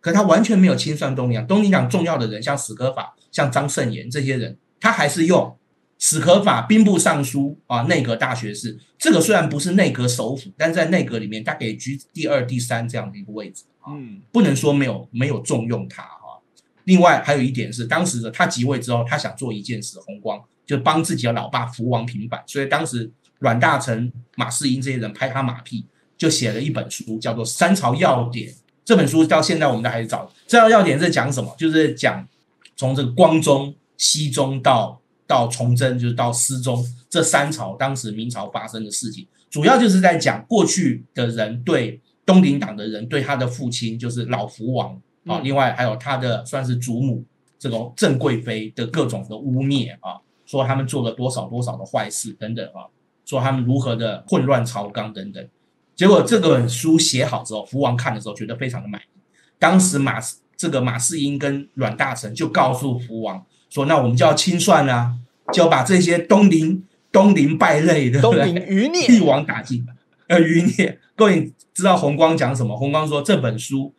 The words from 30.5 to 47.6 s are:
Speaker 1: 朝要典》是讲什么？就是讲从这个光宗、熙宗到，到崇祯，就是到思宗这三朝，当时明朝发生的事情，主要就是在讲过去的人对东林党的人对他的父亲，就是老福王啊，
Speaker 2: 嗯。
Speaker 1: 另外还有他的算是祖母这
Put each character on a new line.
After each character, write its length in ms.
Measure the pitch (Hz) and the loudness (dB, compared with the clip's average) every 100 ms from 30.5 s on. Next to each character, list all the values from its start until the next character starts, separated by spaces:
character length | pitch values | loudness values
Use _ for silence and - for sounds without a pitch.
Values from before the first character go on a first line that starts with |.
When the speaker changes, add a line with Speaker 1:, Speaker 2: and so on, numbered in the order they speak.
| 233 | 6
Speaker 1:
朝 80 | 220 | 8
要 120 | 220 | 6
典》 160 | 180 135 | 4 2
是 80 | 175 | 0
讲 220 | 143 120 | 0 -2
什 120 | 127 | -4
么？ 100 | 101 - | -6 -4
就 120 | 160 | 0
是 240 | 156 147 | 2 0
讲 320 | - 127 95 95 _ _ _ _ - | 0 -2 -2 -12 _ _ _ _ -6
从 180 | 131 135 | -2 -2
这 80 | |
个 60 | 127 | -2
光 300 | 120 165 160 | 4 4 6
宗、 340 | 147 139 143 143 _ _ | 4 2 0 -12 _ _
熙 320 | - 151 151 | -2 0 -2
宗 320 | 127 135 135 | -2 -2 0
到， 400 | 131 123 95 - _ _ _ | 2 2 0 -8 _ _ _
到 200 | 135 120 | 0 0
崇 260 | - 120 120 | -2 0 2
祯， 240 | 127 123 | 0 0
就 80 | 120 | -2
是 60 | |
到 180 | 120 120 | -2 -2
思 300 | 123 - 131 | -2 -4 -4
宗 240 | 127 123 123 - _ | -4 -4 -4 -10 _
这 120 | 170 | -2
三 300 | 160 147 143 | 0 0 0
朝， 240 | - 98 98 | -6 -10 -4
当 200 | 131 131 | -4 -4
时 160 | 110 | -8
明 180 | 107 117 | -8 -8
朝 200 | 117 101 | -8 -10
发 160 | 107 110 | -10 -10
生 180 | 110 | -12
的 60 | 107 | -8
事 220 | - 113 | -8 -8
情， 160 | 95 92 _ _ | -12 -18 _ _
主 160 | 147 160 | 0 4
要 120 | 254 | 6
就 120 | 226 | 6
是 100 | 185 | 6
在 180 | 185 165 | 4 4
讲 280 | 135 - - | -2 -4 -2
过 180 | 226 165 | 2 2
去 380 | - 147 120 - | 2 -2 -2 -8
的 140 | - 117 | -4 -4
人 340 | 113 107 120 | -2 -6 -6
对 360 | 120 151 113 - _ _ - | -2 0 -2 -8 _ _ 4
东 160 | 185 | 6
林 160 | 147 139 | 6 2
党 200 | - 104 | -4 -10
的 100 | 107 | -10
人 180 | 107 117 | -10 -6
对 120 | 147 | -4
他 140 | 131 135 | -2 -4
的 100 | 123 | -4
父 240 | 123 127 | -6 -6
亲， 300 | 120 113 117 | -6 -6 -6
就 100 | 123 | -8
是 160 | 120 107 | -6 -4
老 220 | 113 107 | -6 -6
福 260 | - 110 | -8 -4
王 200 | 127 92 92 _ _ 170 | -4 -4 -10 _ _ -8
啊， 140 | 170 | -6
Speaker 2:
嗯。 40 | |
Speaker 1:
另 100 | 135 | -2
外 200 | 139 127 | 0 0
还 100 | 120 | 0
有 120 | 123 107 | -4 -4
他 180 | 147 127 | -6 -4
的 300 | 123 110 117 | -4 -4 -6
算 200 | 139 127 | -6 -4
是 120 | 123 | -4
祖 240 | 123 117 | -4 -2
母 240 | 135 113 123 _ _ | -2 -4 -10 _ _
这 100 | _ | _